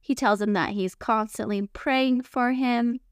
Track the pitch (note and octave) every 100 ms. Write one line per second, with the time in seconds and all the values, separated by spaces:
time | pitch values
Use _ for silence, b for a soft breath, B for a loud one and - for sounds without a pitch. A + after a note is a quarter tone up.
0 | - C4+ A#3 G3+ G#3 G3+ D#3+ G3+ F#3 -
1 | - A3 G#3+ - G#3+ G3+ G3 - - C4
2 | C4 B3 B3+ C4 B3 C4 C4 A#3+ A#3+ B3+
3 | _